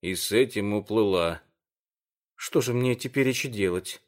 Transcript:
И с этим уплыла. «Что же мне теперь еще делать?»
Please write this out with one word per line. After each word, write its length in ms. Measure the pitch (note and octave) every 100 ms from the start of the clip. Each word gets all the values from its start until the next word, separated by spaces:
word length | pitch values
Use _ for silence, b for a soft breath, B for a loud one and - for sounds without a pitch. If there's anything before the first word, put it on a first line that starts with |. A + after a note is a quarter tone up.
| F2
И 80 |
с 180 | F#2 -
этим 440 | G#2+ C3 G#2+ G2+ G#2
уплыла. 640 | G2 G#2+ G2+ F#2 E2 E2 _ _ _ _ _ _ _ _ _ _
«Что 260 | - -
же 140 | B2 A#2+
мне 180 | B2+
теперь 340 | A#2+ B2+ C#3 C3
еще 220 | B2 C#3
делать?» 540 | A2 F#2+ F2+ - -